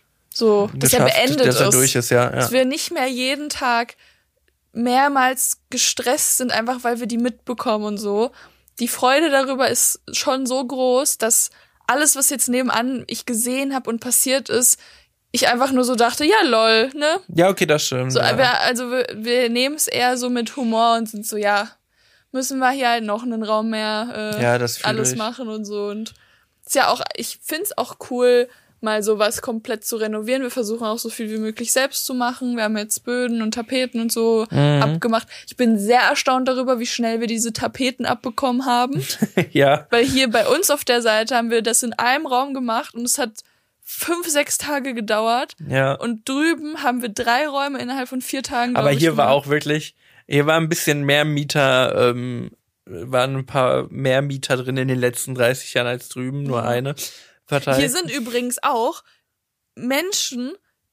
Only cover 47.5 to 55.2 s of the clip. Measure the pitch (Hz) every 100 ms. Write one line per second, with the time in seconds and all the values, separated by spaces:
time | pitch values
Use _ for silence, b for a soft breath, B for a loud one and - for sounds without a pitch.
47.5 | 277 277 269 247 269 247 254 - 269 254
48.5 | 262 240 247 139 139 165 151 135 139 139
49.5 | 147 147 151 - - b b b 143 147
50.5 | 160 160 170 - 147 139 143 151 147 143
51.5 | 156 135 127 127 - 123 120 123 120 123
52.5 | - _ _ - 82 123 127 131 135 131
53.5 | 143 127 131 131 135 135 131 143 139 -
54.5 | 131 127 131 131 127 123 120